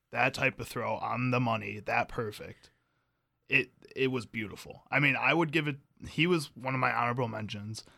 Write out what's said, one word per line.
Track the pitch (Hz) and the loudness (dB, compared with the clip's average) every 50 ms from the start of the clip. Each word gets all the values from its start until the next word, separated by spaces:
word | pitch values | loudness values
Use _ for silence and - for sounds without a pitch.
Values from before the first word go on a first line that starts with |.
| _ - | _ -6
that | - 117 123 135 - | 0 2 2 2 2
type | - 135 131 - - | 2 0 0 0 -2
of | 117 | -10
throw | - - 123 110 110 110 | -8 -6 -4 -2 -2 -2
on | - - 107 113 120 127 127 | -2 -2 -2 -2 0 2 2
the | 123 123 | 2 4
money, | 127 117 113 107 104 104 104 104 98 | 4 2 0 0 -2 -6 -8 -6 -2
that | - 113 117 117 - | 0 2 2 2 0
perfect. | - 127 117 104 101 - - 92 92 _ - - _ _ _ _ _ _ _ _ _ _ _ _ _ _ _ - 131 | -2 -4 -4 -4 -6 -10 -12 -14 -16 _ -20 -20 _ _ _ _ _ _ _ _ _ _ _ _ _ _ _ 2 2
It, | 135 - - _ _ - - - | 2 2 0 _ _ -20 -10 -4
it | - 135 | 0 0
was | 131 127 123 107 | 0 0 -2 -6
beautiful. | - - 113 107 92 - - - 73 - - - - | -6 -8 -8 -8 -8 -10 -12 -14 -16 -16 -16 -6 -2
I | - 139 | 2 4
mean, | 143 139 127 | 4 4 2
I | 113 120 131 151 | 2 2 4 4
would | 165 170 151 | 4 4 2
give | 139 160 147 | 2 0 0
it, | 147 135 - - _ _ - 131 - | 0 -4 -6 -10 _ _ -16 -14 -4
he | - 151 160 | 2 4 4
was | 175 180 165 139 - - | 6 4 2 0 -4 -10
one | - 123 127 131 | -6 -4 -2 0
of | 127 | 2
my | 127 123 117 | 2 2 2
honorable | 117 120 120 120 131 123 | 2 2 2 2 0 0
mentions. | 113 110 107 107 98 104 101 104 107 110 - - - - | -2 -2 -6 -6 -6 -8 -8 -8 -8 -10 -10 -12 -18 -20